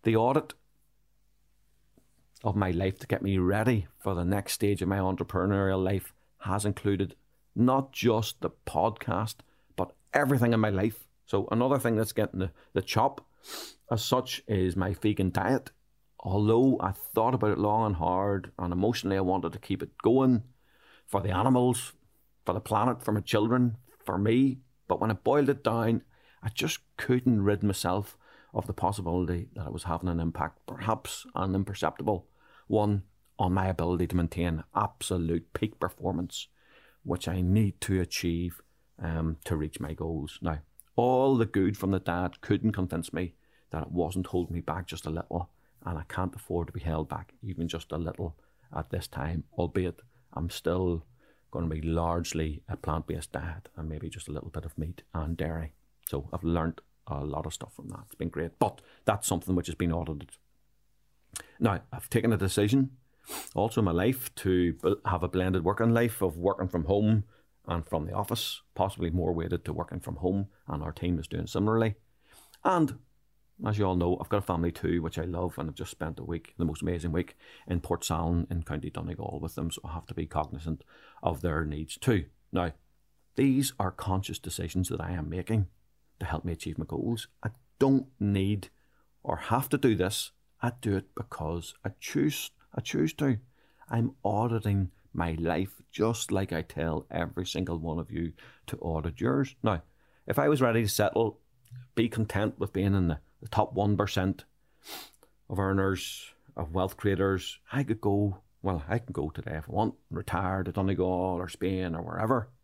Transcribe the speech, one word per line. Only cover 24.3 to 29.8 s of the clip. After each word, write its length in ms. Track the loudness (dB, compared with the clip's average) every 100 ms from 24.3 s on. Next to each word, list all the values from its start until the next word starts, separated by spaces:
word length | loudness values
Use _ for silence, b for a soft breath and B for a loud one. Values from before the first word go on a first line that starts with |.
| 4 4 0 _ _ _
But 120 | 0
when 120 | 2
I 20 |
boiled 340 | 0 2 4 4
it 140 | 2
down, 400 | 2 2 2 2 -2 b b b
I 60 | -8
just 320 | -4 -4 -4 _ -10
couldn't 480 | 0 2 4 4
rid 180 | 4 2
myself 560 | 2 0 0 -2 -4 -12 b b b
of 140 | -14 -10
the 60 |
possibility 760 | -2 -2 -2 -2 0 0 -2 -6
that 120 | -10 -10
it 60 |
was 120 | -8